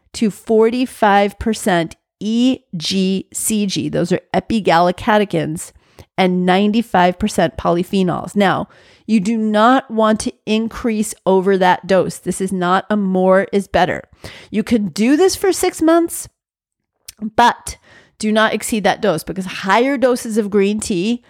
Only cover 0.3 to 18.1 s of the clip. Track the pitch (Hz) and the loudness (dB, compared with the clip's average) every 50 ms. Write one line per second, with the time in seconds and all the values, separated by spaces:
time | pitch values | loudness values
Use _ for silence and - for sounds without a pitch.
0.3 | - - - - 226 220 226 226 233 247 262 - - - 226 208 196 202 202 202 | -2 -4 -4 0 2 4 4 2 2 -2 -4 -4 -2 0 2 4 4 4 2 0
1.3 | - - - 226 214 - - 214 180 170 170 170 - _ _ _ _ - 185 214 | -2 -6 -6 -6 -4 -2 -2 0 0 0 -2 -4 -8 _ _ _ _ -10 -6 -4
2.3 | 226 233 247 262 254 - _ _ - 165 151 - 190 190 185 185 190 185 - _ | 0 2 2 2 2 0 _ _ -10 -8 -6 -4 -2 0 0 0 0 -2 -4 _
3.3 | - - - - 220 208 208 190 - - - 151 - 151 170 170 180 - - _ | -10 -8 -6 -4 -2 -2 -2 -2 -4 -4 -4 -4 -2 -2 0 0 -2 -2 -4 _
4.3 | - - - - 233 226 175 - 160 170 175 180 185 - - 240 214 214 208 202 | -8 -8 -6 -4 -4 -2 0 2 2 4 2 2 0 -2 0 2 2 2 2 0
5.3 | - 160 147 151 156 175 - - - _ _ _ _ - - _ _ - 190 185 | -2 -4 -4 -4 -6 -8 -10 -14 -20 _ _ _ _ -20 -20 _ _ 0 0 2
6.3 | 180 180 180 185 180 190 208 208 202 233 226 - - 180 180 180 180 - 214 208 | 2 0 2 2 2 2 2 2 2 0 -2 -2 0 2 2 2 0 0 -4 -4
7.3 | - - 175 160 - - - 175 170 175 190 - - 190 185 175 147 - - 180 | 0 0 0 0 -2 -2 -2 -2 0 0 -2 -2 0 0 0 0 -2 -4 -6 -4
8.3 | - 202 202 180 151 131 - - _ _ _ _ _ _ _ - 220 226 175 220 | 0 0 2 2 2 -2 -4 -8 _ _ _ _ _ _ _ -2 0 0 0 0
9.3 | 233 220 220 214 214 208 220 240 262 269 - - 233 220 220 214 220 214 - 247 | -2 -2 0 0 2 4 4 4 4 2 0 -2 -2 0 2 2 0 0 -2 -6
10.3 | - _ - 214 214 220 226 226 - - - 240 220 214 208 - - _ - 180 | -10 _ -4 -2 -2 -2 -2 -4 -8 -6 -4 -4 -2 -2 -4 -6 -6 _ 0 0
11.3 | 190 190 180 196 196 185 185 180 175 - - 170 190 180 - 170 - - - 180 | 2 2 2 2 2 2 2 2 2 0 0 0 2 2 2 0 -4 -10 -8 -8
12.3 | - - 190 190 196 180 175 180 185 190 - - 214 208 196 185 185 185 185 190 | -6 -6 -6 -6 -4 -2 0 0 0 0 0 -2 -2 -2 -2 0 0 2 2 4
13.3 | 185 190 196 - - 202 190 - - 170 180 156 82 64 - - _ _ - - | 4 2 2 0 -2 -4 -2 0 0 0 0 0 -2 -6 -10 -14 _ _ -20 -20
14.3 | - - - - - 208 - - 240 226 208 180 143 - 220 247 294 302 381 370 | -20 -20 -14 -8 -4 -4 -2 0 0 0 -2 -2 -2 0 2 2 4 4 2 2
15.3 | - - - 381 339 - - 359 - - 320 320 330 339 339 339 - - - - | 2 0 -2 -2 0 0 -2 -4 -2 0 2 4 4 4 2 -2 -6 -10 -14 -16
16.3 | _ _ _ _ _ _ _ _ _ _ _ _ _ _ _ - - - 214 214 | _ _ _ _ _ _ _ _ _ _ _ _ _ _ _ -20 -16 -12 -12 -4
17.3 | - - 233 240 - - - - - - _ _ - - _ _ | 0 2 2 2 2 -2 -8 -16 -16 -18 _ _ -20 -20 _ _